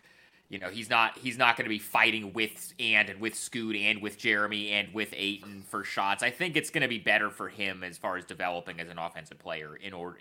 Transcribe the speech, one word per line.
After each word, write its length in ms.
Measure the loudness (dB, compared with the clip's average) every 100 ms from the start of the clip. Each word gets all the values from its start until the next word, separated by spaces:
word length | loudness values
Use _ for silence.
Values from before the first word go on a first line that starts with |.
| _ _ -20 _ -14
you 60 | -10
know, 120 | -8
he's 200 | -6 2
not, 260 | 4 4 0
he's 180 | -4 4
not 200 | 4 4
gonna 120 | 2
be 80 | -2
fighting 560 | 2 6 6 4 -2
with 400 | -2 -2 -2 -12 -4
Ant 300 | 4 4 4
and 100 | 0
with 160 | -4 -4
Scoot 400 | -6 -4 -2 2
and 260 | 2 2
with 160 | -2 -2
Jeremy 540 | 2 2 2 -2 0
and 200 | 0 0 -2
with 180 | -4 -2
Ayton 480 | -2 -2 -8 -14 -8
for 140 | -6
shots. 400 | -4 0 0 2
I 80 | 0
think 240 | 0 0 0
it's 160 | 0
gonna 160 | 0 0
be 100 | 0
better 320 | 4 4 4
for 200 | -2 -8
him 340 | -4 -4 -4
as 160 | -8 -6
far 180 | -4 -4
as 80 | -6
developing 540 | -4 -2 -2 -6 -10
as 100 | -10
an 80 | -8
offensive 400 | -8 -8 -16 -14
player 380 | -8 -8 -8 -12
in 180 | -12
order, 240 | -8 -10 -8